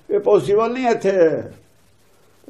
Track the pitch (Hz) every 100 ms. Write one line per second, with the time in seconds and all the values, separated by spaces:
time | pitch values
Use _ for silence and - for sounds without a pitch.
0 | - 165 - 202 143 208 233 254 247 220
1 | 196 190 160 131 - - _ _ _ _
2 | _ _ _ _